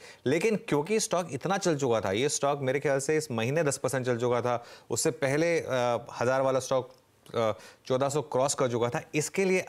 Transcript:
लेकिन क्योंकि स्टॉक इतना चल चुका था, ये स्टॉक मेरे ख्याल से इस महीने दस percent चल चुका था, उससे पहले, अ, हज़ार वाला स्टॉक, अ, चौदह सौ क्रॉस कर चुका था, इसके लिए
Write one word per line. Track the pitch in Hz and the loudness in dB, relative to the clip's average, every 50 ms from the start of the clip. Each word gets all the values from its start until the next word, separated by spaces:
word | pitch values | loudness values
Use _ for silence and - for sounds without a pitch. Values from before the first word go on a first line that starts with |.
| - - - - - | -12 -20 -12 -4 0
लेकिन | 123 143 170 180 226 214 | 2 2 2 2 2 0
क्योंकि | - - - 160 143 151 180 214 220 | 0 0 0 0 0 2 2 0 0
स्टॉक | - - 175 175 180 156 | 0 0 0 -2 -2 -2
इतना | 139 135 - 160 196 202 | -6 -4 -2 -2 -2 0
चल | 196 180 156 135 | 2 0 0 2
चुका | 139 123 113 110 | 2 2 2 2
था, | 101 101 | 2 2
ये | 98 110 135 147 | 0 2 0 0
स्टॉक | - - - 143 143 143 | 0 0 0 0 0 0
मेरे | 139 127 135 143 | 0 0 0 0
ख्याल | 139 147 135 135 | 0 0 0 0
से | 135 - 156 156 | 2 2 0 0
इस | 151 - | 0 -2
महीने | 120 113 113 123 143 170 165 | -2 -2 0 0 0 0 0
दस | 143 131 - | 0 0 0
percent | - 123 - 131 123 | -2 -2 -2 -2 0
चल | 127 123 113 | 0 0 0
चुका | 123 120 123 120 | 2 2 2 2
था, | 110 123 120 117 - - - - - - | 0 0 -2 -2 -4 -10 -20 -18 -10 -6
उससे | 117 117 - 160 | -2 0 0 0
पहले, | - - 143 131 139 151 170 170 165 160 | 0 0 0 0 2 2 2 2 0 0
अ, | - - 131 127 123 120 120 113 127 - - - | -2 -2 -2 0 0 2 0 -2 -4 -6 -4 -2
हज़ार | 120 120 131 135 | 0 2 2 2
वाला | 135 135 131 127 | 2 2 0 0
स्टॉक, | 123 - 135 131 123 - - - _ _ _ _ - - - | 0 0 -2 -2 -2 -4 -10 -20 _ _ _ _ -16 -6 -2
अ, | 120 113 107 104 - - - - - - | 0 0 0 -2 -4 -8 -20 -20 -12 -4
चौदह | - 131 127 139 139 | -2 0 0 2 0
सौ | 127 151 | 0 -2
क्रॉस | - - - 127 131 143 - | -2 0 0 0 2 2 0
कर | - 139 123 | 0 0 0
चुका | 117 113 117 127 | 0 0 0 0
था, | - 156 - - - | -2 -4 -6 -4 -4
इसके | 151 147 - - 196 196 | -4 -4 -2 -2 0 0
लिए | 185 185 180 - | 2 2 0 0